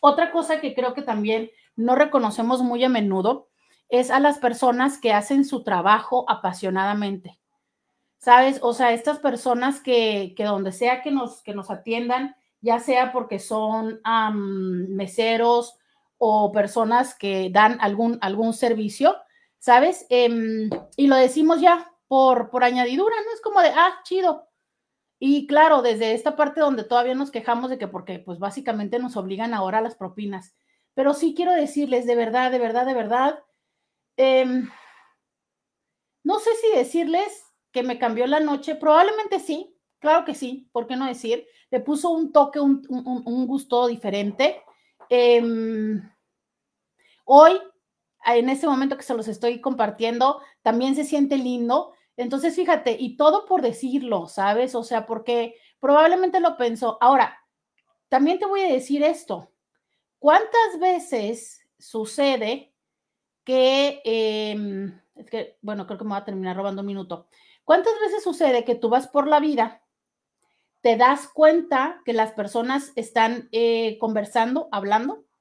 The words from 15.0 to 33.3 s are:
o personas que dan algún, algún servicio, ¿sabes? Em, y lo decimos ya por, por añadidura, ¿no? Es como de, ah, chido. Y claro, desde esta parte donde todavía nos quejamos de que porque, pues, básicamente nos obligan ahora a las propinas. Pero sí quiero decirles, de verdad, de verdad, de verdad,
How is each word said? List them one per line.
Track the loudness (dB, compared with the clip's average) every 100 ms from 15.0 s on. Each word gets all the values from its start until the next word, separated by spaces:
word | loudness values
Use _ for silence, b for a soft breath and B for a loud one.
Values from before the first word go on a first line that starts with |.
| -6 -2 0 2 2 2 -2 -12 _ _ _ -4
o | 0 2 0
personas | 0 -2 -2 0 0 0 -6
que | -6 -4 0
dan | 4 4 4
algún, | -2 0 -2 -2
algún | -4 -2 -4
servicio, | -2 -2 -2 -4 0 0 0 b b b b
¿sabes? | 4 6 6 0 0
Em, | 2 2 0 -4 -4 -4 -6 -8 0
y | 4
lo | 6
decimos | 4 4 2 4
ya | 4 4 0 _ 0
por, | 4 6 4 0
por | 0
añadidura, | 2 2 0 0 0 -2 -4
¿no? |
Es | -8
como | -2 4
de, | 4
ah, | 4 2 0
chido. | -6 -2 0 -2 -8 _ _ _ _ _ _ -4
Y | 0 0 2
claro, | 6 6 6
desde | 2 0 -2
esta | -2 -2 -2
parte | -2 0
donde | 0 0
todavía | 0 0 0 -2
nos | -6
quejamos | -6 -4 -4 -4
de | -8
que | -10
porque, | -12 -12 -14
pues, | -14 -10
básicamente | -8 -8 -6 -6 -4 -6
nos | -6 -8
obligan | -8 -6 -6
ahora | -4 -2 -2
a |
las | -2 -6
propinas. | -14 -10 -10 -10 -14 _ _ _ _
Pero | -2 -2
sí | 0 -2 -2
quiero | 0
decirles, | 0 0 -4 -2 0 0
de | 0
verdad, | 0 0 0
de | 0
verdad, | -2 -2 -2
de |
verdad, | -2 -2 0 0